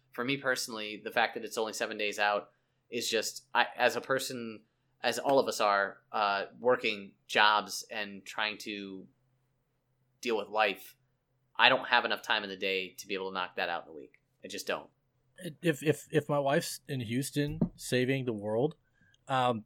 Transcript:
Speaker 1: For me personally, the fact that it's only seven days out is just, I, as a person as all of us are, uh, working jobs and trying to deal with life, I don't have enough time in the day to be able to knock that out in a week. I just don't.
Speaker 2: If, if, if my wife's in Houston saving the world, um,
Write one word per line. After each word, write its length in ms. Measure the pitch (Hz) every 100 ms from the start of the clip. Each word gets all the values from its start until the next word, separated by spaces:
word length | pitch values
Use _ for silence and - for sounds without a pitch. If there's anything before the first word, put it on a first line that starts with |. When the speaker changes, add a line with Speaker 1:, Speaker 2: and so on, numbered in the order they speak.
| _
Speaker 1:
For 120 | -
me 120 | 123 139
personally, 640 | 135 127 - 110 107 107
the 80 | 113
fact 240 | 120 110
that 100 | 117
it's 140 | 107 -
only 140 | 110
seven 260 | 104 110 107
days 200 | 104 104
out 320 | 104 104 - _ _ _ _
is 180 | 120 117
just, 360 | 110 - - _
I, 120 | 120 123 -
as 200 | 123 113
a 40 |
person 640 | - 131 131 127 117 107 _ _ _ _
as 160 | 123 117
all 200 | - 139
of 80 | 110
us 120 | -
are, 380 | 107 101 98 - _
uh, 320 | 110 101 98 95 -
working 520 | 117 123 117 104 98 _ _
jobs 580 | 120 107 107 95 - -
and 340 | 113 101 98
trying 340 | - - 107 104
to 480 | 113 101 98 95 92 _ _ _ _ _ _ _ _ _ _ _
deal 160 | 120 110
with 120 | 98
life, 460 | 107 107 95 - - _ _ _ _ _ -
I 120 | 120
don't 180 | 127 -
have 160 | 120
enough 180 | 110 104
time 200 | - 110
in 60 | 101
the 60 | 95
day 380 | 98 95 92 -
to 80 | -
be 80 |
able 140 | 95 95
to 40 |
knock 220 | 95 90 -
that 120 | 90
out 160 | 85 80
in 60 |
a 40 | 78
week. 160 | 65 _ _ _
I 40 | 92
just 180 | 95 -
don't. 220 | 82 73 _ _ _ _ _ 175 143
Speaker 2:
If, 200 | 170 143
if, 240 | 151 - -
if 180 | 156 143
my 100 | 147
wife's 420 | 135 156 170 - -
in 120 | 135
Houston 600 | 107 120 139 147 147 160 165 -
saving 480 | - 127 127 135
the 80 | 123
world, 420 | 107 104 110 151 - _ _ _ _ -
um, 360 | 131 123 113